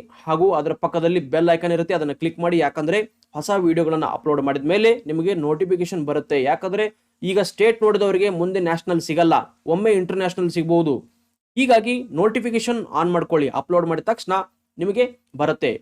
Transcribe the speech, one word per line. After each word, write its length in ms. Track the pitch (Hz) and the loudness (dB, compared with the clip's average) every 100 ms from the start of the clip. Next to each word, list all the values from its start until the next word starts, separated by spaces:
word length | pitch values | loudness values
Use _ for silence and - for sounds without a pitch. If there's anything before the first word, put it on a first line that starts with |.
| - - | -8 -12
ಹಾಗೂ 280 | - 160 190 | -4 2 2
ಅದರ 220 | 165 147 | 2 -2
ಪಕ್ಕದಲ್ಲಿ 480 | 156 165 170 165 175 | -4 -4 0 0 0
ಬೆಲ್ 300 | 139 160 170 | 0 2 4
ಐಕಾನ್ 220 | 165 175 | 2 2
ಇರುತ್ತೆ, 220 | 170 165 | -2 0
ಅದನ್ನ 180 | 180 147 | -2 -2
ಕ್ಲಿಕ್ 260 | 139 165 165 | -4 -6 -2
ಮಾಡಿ. 180 | 170 170 | 0 2
ಯಾಕಂದ್ರೆ 400 | 143 156 151 202 220 _ _ | 0 -2 -2 -2 -2 _ _
ಹೊಸ 160 | 151 147 196 | -8 -2 0
ವಿಡಿಯೋಗಳನ್ನ 480 | 175 165 160 160 147 | 2 2 0 0 -2
ಅಪ್ಲೋಡ್ 340 | - 156 147 | -4 -2 0
ಮಾಡಿದ 220 | 139 139 | 0 -2
ಮೇಲೆ 260 | 143 196 220 233 - | 0 2 4 2 -2
ನಿಮಗೆ 260 | 160 170 | -4 -2
ನೋಟಿಫಿಕೇಶನ್ 680 | 190 147 156 185 180 175 185 147 | -2 -2 -2 0 -2 -2 -4 -4
ಬರುತ್ತೆ. 320 | 147 - 143 | -4 -2 0
ಯಾಕಂದ್ರೆ 420 | 131 - 190 202 214 - _ _ | 0 0 -2 -2 -4 -6 _ _
ಈಗ 160 | 175 190 | -2 0
ಸ್ಟೇಟ್ 380 | 190 - 220 226 | 0 2 2 4
ನೋಡಿದವರಿಗೆ 460 | 214 202 202 185 202 | 2 4 2 2 0
ಮುಂದೆ 300 | 175 180 190 | 0 -2 -2
ನ್ಯಾಷನಲ್ 400 | 170 165 - 170 | -2 -2 -2 -2
ಸಿಗಲ್ಲ, 340 | 160 160 165 143 - _ - | 0 2 4 4 0 _ -4
ಒಮ್ಮೆ 260 | 170 220 | 0 2
ಇಂಟರ್‌ನ್ಯಾಷನಲ್ 580 | 202 175 185 185 175 175 | 2 0 -2 -4 -2 -2
ಸಿಗ್ಬೋದು. 440 | 170 160 170 160 123 - _ _ _ _ - | -2 0 2 2 -2 -6 _ _ _ _ -2
ಹೀಗಾಗಿ 380 | 254 226 214 247 247 | 4 4 2 -4 -4
ನೋಟಿಫಿಕೇಶನ್ 680 | 147 214 240 233 226 226 233 175 | 0 0 0 -2 -2 -2 -4 -4
ಆನ್ 200 | 147 170 | -2 0
ಮಾಡ್ಕೊಳ್ಳಿ, 360 | 175 165 165 139 | 0 0 0 0
ಅಪ್ಲೋಡ್ 380 | 131 - 175 170 | -2 0 0 0
ಮಾಡಿದ 200 | 156 180 | -2 -2
ತಕ್ಷಣ 260 | 233 - 190 190 _ _ - | -4 -2 -4 -4 _ _ -6
ನಿಮಗೆ 260 | 180 202 247 247 _ 135 | -2 0 0 -4 _ -4
ಬರುತ್ತೆ. 340 | 151 151 139 107 | -2 0 -2 -2